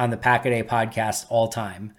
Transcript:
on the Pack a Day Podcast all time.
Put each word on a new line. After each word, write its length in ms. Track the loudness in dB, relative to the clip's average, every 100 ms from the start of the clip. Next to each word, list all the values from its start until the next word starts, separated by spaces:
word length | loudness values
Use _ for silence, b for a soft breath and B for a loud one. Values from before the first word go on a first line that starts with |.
on 100 | -2
the 60 | 0
Pack 280 | 2 2
a 60 | 2
Day 140 | 0
Podcast 640 | 0 0 0 0 -2 -2 0
all 180 | 0 2
time. 460 | 0 -6 -8 -14